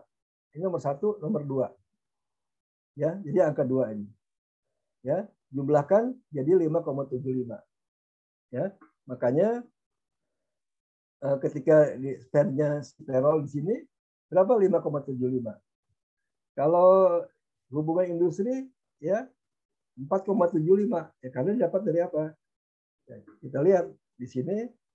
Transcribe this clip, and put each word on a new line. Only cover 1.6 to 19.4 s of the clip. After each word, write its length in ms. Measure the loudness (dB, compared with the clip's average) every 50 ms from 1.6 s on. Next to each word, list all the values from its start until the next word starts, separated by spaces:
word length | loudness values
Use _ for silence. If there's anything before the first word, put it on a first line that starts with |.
| -4 -4 -8 _ _ _ _ _ _ _ _ _ _ _ _ _ _ _ _ _ _ _ _ _ _ _ _
Ya, 200 | -6 -4 -4 -4 -6 -8
jadi 240 | -2 2 2 2 2
angka 120 | 2 0
dua 320 | 0 0 0 0 -2 -2 -4
ini. 160 | -8 -12 -12 -16 _ _ _ _ _ _ _ _ _ _ _ _ _ _ _ _ _ -6
Ya, 240 | -4 -4 -4 -6 -8 _ _ _ _ -8
jumlahkan 640 | -6 0 2 2 2 2 4 2 2 2 0 -6 -10 _ _ -8
jadi 240 | -4 0 2 2
lima 240 | 2 2 0 -2 -2
koma 240 | -4 -4 -6 -6 -6
tujuh 240 | -6 -8 -6 -6 -4
lima. 320 | -4 -4 -6 -8 -10 -16 -18 _ _ _ _ _ _ _ _ _ _ _ _ _ _ _ _
Ya, 260 | _ -8 -6 -6 -6 -8 _ -20 _ _ _ _
makanya, 540 | -14 -8 -2 -2 0 2 2 2 2 0 -2 -8 -14 _ _ _ _ _ _ _ _ _ _ _ _ _ _ _ _ _ _ _ _ _ _ _ _ _ _ _ _ _ _
eh, 180 | -4 -2 -2 -2 -2
ketika 500 | -4 -6 -2 2 6 6 6 6 6 2 -4
di 160 | -8 -8 -8 -10 -8
spendnya 560 | -2 0 2 2 2 0 0 0 0 -2 -4
si 240 | -6 -10 -16 -16 -8
payroll 400 | -2 0 2 2 4 2 2 0
di 60 | -4 -6
sini 220 | -4 -4 -4 -4 -4 -6 -12 _ _ _ _ _ _ _ _ 2
berapa? 220 | 2 4 4 4
Lima 240 | 4 4 4 2 2
koma 220 | 0 -2 -4 -4 -4
tujuh 260 | -6 -4 -4 -2 -2
lima. 240 | -2 -4 -4 -8 -10 -14 _ _ _ _ _ _ _ _ _ _ _ _ _ _ _ _ _ _ _
Kalau 640 | -2 0 2 4 6 8 8 8 8 6 4 4 0 -2 -6 _ _ _ _ _ _ _ _
hubungan 480 | -6 -4 -2 -2 0 0 -2 -2 0
industri, 480 | 0 0 0 0 -2 -2 -2 -4 -4 -6 -10 _ _ _ _ _
ya, 320 | _ -6 -4 -4 -4 -4 -8 _ _